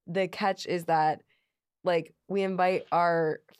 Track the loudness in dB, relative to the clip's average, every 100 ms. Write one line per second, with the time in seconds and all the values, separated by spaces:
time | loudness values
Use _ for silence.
0 | -8 -4 -4 -2 -4 -4 -4 -6 0 2
1 | 2 0 _ _ _ _ _ _ 0 0
2 | -2 _ -6 -2 -2 0 2 0 0 0
3 | 2 2 0 -2 _ -6